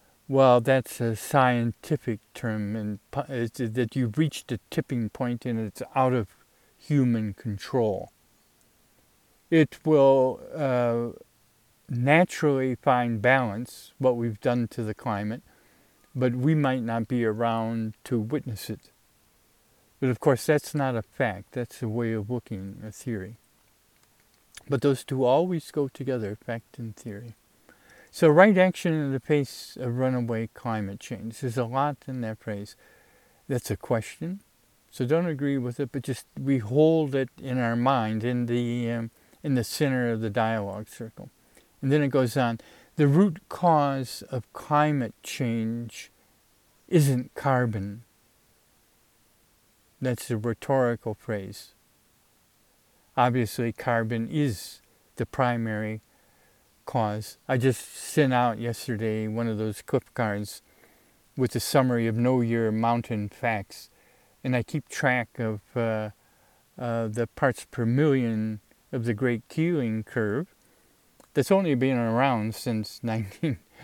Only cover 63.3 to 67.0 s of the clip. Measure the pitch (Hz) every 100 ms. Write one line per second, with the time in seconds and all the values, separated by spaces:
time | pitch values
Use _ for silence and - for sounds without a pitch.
63.3 | - 120 107 - - - _ _ _ _
64.3 | _ 131 123 - 151 - - 135 127 113
65.3 | - 113 107 - 123 113 110 107 - _
66.3 | _ _ _ _ - 120 117